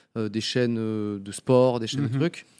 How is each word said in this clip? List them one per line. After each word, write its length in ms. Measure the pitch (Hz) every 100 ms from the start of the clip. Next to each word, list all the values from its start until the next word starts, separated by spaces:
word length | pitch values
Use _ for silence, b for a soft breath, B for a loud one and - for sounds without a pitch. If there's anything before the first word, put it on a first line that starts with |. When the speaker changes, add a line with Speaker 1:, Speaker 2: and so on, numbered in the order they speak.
| b 117
Speaker 1:
euh, 140 | 107
des 100 | 107
chaînes, 380 | - 127 123 113
euh, 400 | 110 110 104 101
de 140 | 98
sport, 480 | - - 127 127 120
des 60 | 110
chaînes 220 | 135 135
de 40 |
Speaker 2:
Mhm. 40 | 135
Speaker 1:
trucs. 280 | 165 - -